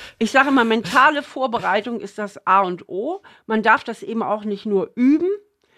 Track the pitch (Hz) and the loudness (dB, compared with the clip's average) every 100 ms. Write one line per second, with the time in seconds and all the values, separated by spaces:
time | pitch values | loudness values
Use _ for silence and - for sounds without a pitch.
0 | - - 220 262 269 269 233 220 175 254 | -14 -4 0 2 4 4 2 0 0 4
1 | 285 294 - 285 262 220 180 202 226 233 | 4 2 -4 -6 -4 -2 -2 -2 -2 -8
2 | 196 - 202 - - 190 185 180 - 180 | -10 -10 -10 -6 0 2 2 -4 -10 -8
3 | 262 381 - _ - 220 220 247 - 226 | -8 -8 -12 _ -4 0 2 2 0 -12
4 | - 226 165 214 208 196 220 196 170 - | -8 -6 -4 -4 -6 -8 -2 -2 -2 0
5 | 254 302 359 403 _ _ _ | 2 4 2 -4 _ _ _